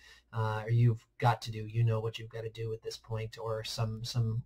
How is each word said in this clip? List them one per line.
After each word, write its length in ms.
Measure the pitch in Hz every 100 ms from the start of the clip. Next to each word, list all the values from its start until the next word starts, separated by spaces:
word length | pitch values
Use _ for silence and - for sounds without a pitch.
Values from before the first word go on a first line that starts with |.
| - - _
Uh, 280 | 113 110 107
or 60 | 110
you've 340 | 117 120 110 - -
got 220 | 117 113
to 80 | -
do, 160 | 110 107
you 160 | 113
know 180 | 117 110
what 180 | 113 -
you've 100 | 113
gotta 220 | 113 113
do 240 | 113 113
at 80 | 110
this 160 | 113 -
point, 400 | - 110 110 117
or 260 | 110 110
some, 400 | 110 - 113 110
some 380 | 120 120 113 113